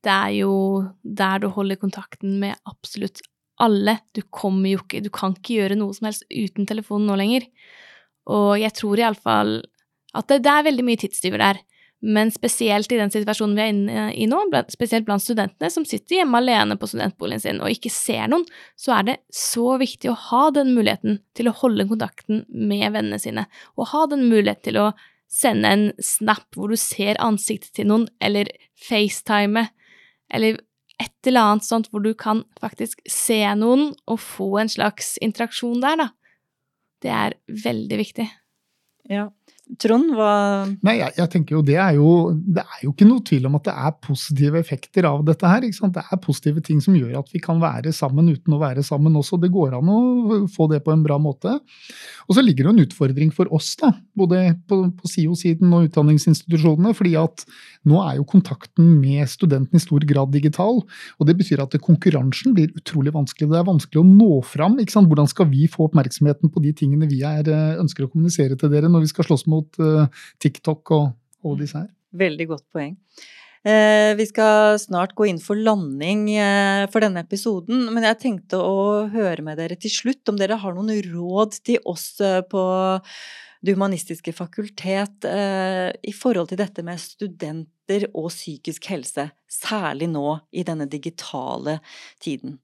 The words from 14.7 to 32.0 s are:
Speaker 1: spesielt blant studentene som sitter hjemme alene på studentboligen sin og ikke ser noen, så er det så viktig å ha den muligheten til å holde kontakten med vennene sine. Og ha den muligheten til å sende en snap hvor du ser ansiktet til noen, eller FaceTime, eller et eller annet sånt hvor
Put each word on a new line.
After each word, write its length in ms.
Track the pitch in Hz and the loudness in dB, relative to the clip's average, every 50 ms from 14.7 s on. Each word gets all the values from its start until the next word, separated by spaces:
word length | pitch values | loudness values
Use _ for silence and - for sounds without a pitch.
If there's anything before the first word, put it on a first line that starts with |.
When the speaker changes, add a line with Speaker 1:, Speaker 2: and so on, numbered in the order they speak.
Speaker 1:
spesielt 340 | - _ 240 220 226 226 214 | -6 _ -4 -2 -2 -2 -2
blant 180 | 214 202 202 - | -2 -4 -4 -2
studentene 460 | - 240 220 196 190 _ _ - 339 | -2 -2 -2 -2 -4 _ _ -8 -6
som 140 | - 339 302 - | -4 -4 -6 -6
sitter 300 | - 196 _ - 339 381 | -8 -10 _ -4 -2 0
hjemme 220 | 359 277 240 233 | 0 2 0 0
alene 360 | 247 254 240 220 214 208 208 | 2 2 0 0 0 0 -2
på 120 | 202 - 202 | -6 -8 -10
studentboligen 500 | - - - 196 - _ - - - 214 | -8 -6 -6 -6 -6 _ -8 -8 -8 -6
sin 220 | 208 - - - - | -6 -6 -6 -4 -4
og 80 | - | -4
ikke 200 | 233 - - 233 | -4 -4 -6 -8
ser 340 | - - - - 220 110 - 220 | -8 -6 -4 -4 -4 -2 0 0
noen, 120 | 277 349 339 - - - - - _ | 0 -2 -2 -4 -10 -20 -20 -20 _
så 220 | - - - 240 214 | -10 -4 -2 0 0
er 80 | 196 226 | 0 -2
det 60 | 262 - _ _ | -4 -6 _ _
så 460 | - - - - - 233 233 247 262 254 | -10 -8 -6 -6 -2 -2 0 0 0 0
viktig 300 | 269 - - _ - 240 | -2 -4 -4 _ -6 -6
å 60 | 233 - - | -6 -6 -6
ha 160 | - 233 247 285 311 | -2 2 2 2 4
den 220 | 269 285 277 262 247 | 2 2 2 2 2
muligheten 460 | 240 214 214 202 - - 214 214 202 _ _ _ | 2 2 0 0 -2 -2 -4 -4 -4 _ _ _
til 120 | - 233 240 | -2 -2 -2
å 80 | 214 - | 0 2
holde 240 | - 254 220 208 202 196 | 0 0 2 0 -2 -2
kontakten 540 | 226 220 220 - _ - - - 214 220 - _ | -2 -4 -6 -8 _ -16 -6 -4 -4 -4 -4 _
med 440 | - 233 220 208 202 202 208 208 | -8 -6 -4 -2 -2 -2 -2 -2
vennene 280 | 208 214 208 - 208 208 | -2 -4 -6 -6 -6 -8
sine. 240 | - - 110 - 214 _ _ - - - _ | -8 -8 -8 -8 -10 _ _ -20 -20 -16 _
Og 120 | - 247 - - | -8 -8 -4 0
ha 80 | 294 320 294 | -2 0 0
den 140 | 294 277 254 240 | 0 0 2 4
muligheten 380 | 226 214 202 208 202 _ - - | 4 4 4 2 -2 _ -6 -4
til 120 | 220 214 | 0 0
å 80 | 208 214 208 _ - _ _ _ _ _ | 0 0 -2 _ -20 _ _ _ _ _
sende 400 | - - - 254 214 214 208 - | -6 0 0 0 0 2 2 2
en 140 | 196 202 208 208 - | 4 4 2 0 -2
snap 520 | - - - - - 214 214 214 - _ _ - | -6 -8 -6 -4 -4 -2 -2 -2 -2 _ _ -12
hvor 160 | - 190 208 | -10 -6 -4
du 40 | 226 220 | -4 -4
ser 400 | - - - - 196 202 214 - - | -4 -6 -6 -4 -4 -4 -2 -2 0
ansiktet 480 | 233 214 202 - - 220 196 - - _ | -2 -2 -2 -4 -6 -8 -8 -10 -14 _
til 120 | - 208 202 | -4 0 2
noen, 160 | 208 226 233 220 _ _ | 2 2 0 -2 _ _
eller 320 | 208 208 208 202 208 208 - _ _ _ _ _ - | -4 -2 -2 -2 -2 -4 -8 _ _ _ _ _ -8
FaceTime, 840 | - 240 208 208 202 - - - - 214 208 208 202 208 226 233 220 _ _ _ _ _ _ _ _ _ _ _ _ | -4 0 0 0 0 -2 -8 -4 -2 0 0 0 0 0 -2 -2 -4 _ _ _ _ _ _ _ _ _ _ _ _
eller 240 | - - 220 220 220 - _ _ _ _ _ _ _ | -4 0 0 0 0 -2 _ _ _ _ _ _ _
et 320 | _ 233 - _ _ - 254 | _ -12 -12 _ _ -2 2
eller 240 | 254 247 220 208 | 4 4 4 4
annet 140 | 208 214 - | 2 0 -2
sånt 240 | - 226 226 214 - | -2 -4 -4 -4 -4
hvor 80 | - 208 | -6 -4